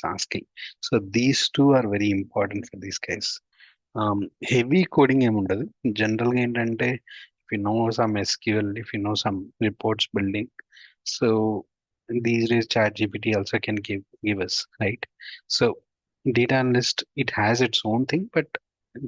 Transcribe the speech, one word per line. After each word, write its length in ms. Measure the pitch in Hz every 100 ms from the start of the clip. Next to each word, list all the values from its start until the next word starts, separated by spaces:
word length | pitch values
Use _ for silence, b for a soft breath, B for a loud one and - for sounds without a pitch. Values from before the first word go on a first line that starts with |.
| -
asking. 320 | 101 - - - B B - -
So, 60 | 120 98 113
these 240 | 127 135 - -
two 100 | 139 135
are 80 | 113 101
very 140 | 104 98
important 440 | 98 - 98 101 -
for 100 | 98 95
these 160 | - -
guys. 180 | 104 - - - b b b _ 113
Um, 180 | 107 101 92 - -
హెవీ 260 | 127 120 175 180 -
కోడింగ్ 280 | 135 135 123
ఏమి 100 | 107
ఉండదు. 240 | 95 95 143 - 123 104
జనరల్‌గా 400 | 107 110 120 123 120
ఏంటంటే, 420 | 120 113 113 123 117 B B B _
if 60 | - 107
you 40 | 104
know 120 | 110 113 113
some 160 | 113 104 98
S 20 | -
Q 120 | - 107
L, 80 | 104 104
if 60 | 107
you 60 | 107 104
know 80 | 104 113
some 120 | 98 95 - 110
reports 380 | 104 113 104 - 101
building, 320 | 98 104 120 - - B B B - -
so 120 | 123 110 110 107 - _ _ _ - 120 117
these 180 | 117 117
days 160 | 117 110
chat 180 | 117 107 104
G 80 | 107
P 80 | 101 107
T 100 | 104
also 220 | 98 110 -
can 100 | 107 101
give, 160 | 98 - _ 107
give 140 | 98 92
us, 80 | - - -
right? 200 | 104 - - _ B B - -
So 80 | 120 - _ _ _ _ 135 120
data 160 | 117 131
analyst, 340 | 127 123 123 - - -
it 80 | 127 -
has 160 | 107 117 123
its 120 | - 107
own 120 | 113 131
thing, 140 | 160 208 165
but 140 | 143 - - _ _ -